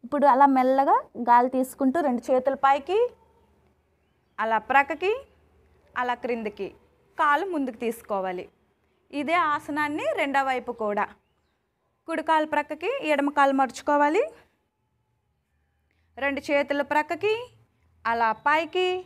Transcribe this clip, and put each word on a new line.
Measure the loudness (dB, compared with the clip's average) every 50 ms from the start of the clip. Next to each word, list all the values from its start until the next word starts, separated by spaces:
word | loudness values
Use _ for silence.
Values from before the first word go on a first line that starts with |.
| -8
ఇప్పుడు | -4 -2 2 4 4
అలా | 6 6 6 6 6
మెల్లగా | 4 2 2 2 2 4 4 2 2 0 -4 _ -6 2 4
గాలి | 4 4 4 2 0
తీసుకుంటూ | -2 -2 -4 -4 -2 0 0 0 0 -2
రెండు | 0 -2 -2 -2 0
చేతులు | 0 0 2 0 -2 2 2
పైకి, | 2 2 2 0 -2 0 0 0 0 -2 _ _ _ _ _ _ _ _ _ _ _ _ _ _ _ _ _ _ _ _ _ _ _ _ -6
అలా | -2 0 0 -2 0 2
ప్రక్కకి, | 2 2 2 2 -4 -2 -2 -2 -2 -2 -8 _ _ _ _ _ _ _ _ _ _ _ _ _ _ -6
అలా | -4 -4 -4 -4
క్రిందికి, | -4 -6 -4 -4 -6 -10 -8 -10 -12 -12 -12 _ _ _ _ _ _ _ _ 0
కాలు | 2 2 2 2 0 -2
ముందుకు | -4 -4 -4 -4 -6 -6 -6
తీసుకోవాలి. | -6 -6 -6 -8 -6 -4 -4 -4 -4 -6 -8 -12 -14 _ _ _ _ _ _ _ _ _ _ _ _ -8 -6
ఇదే | -2 0 0 2 2 0 -2
ఆసనాన్ని | -4 -4 -6 -4 -4 -4 -4 -4 -4 -4 -4 -2 -2
రెండో | -4 0 0 -2 0 0
వైపు | -4 -4 -6 -8 -8 -6
కూడా. | -4 -4 -2 -2 -4 -6 -8 _ _ _ _ _ _ _ _ _ _ _ _ _ _ _ _ _ _ -6
కుడి | -6 -4 0 0
కాలు | 0 0 0 0 -2
ప్రక్కకి, | -4 -4 -4 -10 -6 -6 -4 -4 -4 -2 0
ఎడమ | 0 0 0 -2 2 2
కాలు | 2 2 4 0
మడుచుకోవాలి. | -2 -2 -4 -8 -2 0 2 2 2 2 2 0 -2 -2 -8 -20 _ _ _ _ _ _ _ _ _ _ _ _ _ _ _ _ _ _ _ _ _ _ _ _ _ _ _ _ _ _ _ _ _ _ _ -4 -4
రెండు | -4 -4 -4 -4 0
చేతులు | 0 0 0 0 -2 -4 -2 -2
ప్రక్కకి, | -2 -2 -2 -2 -6 -2 -2 -2 -2 -2 -6 -14 _ _ _ _ _ _ _ _ _ _ _ -4
అలా | 0 0 0 0 0 0 _
పైకి | 0 2 2 0 -2 -2 -2 0 0 -2 -4 -8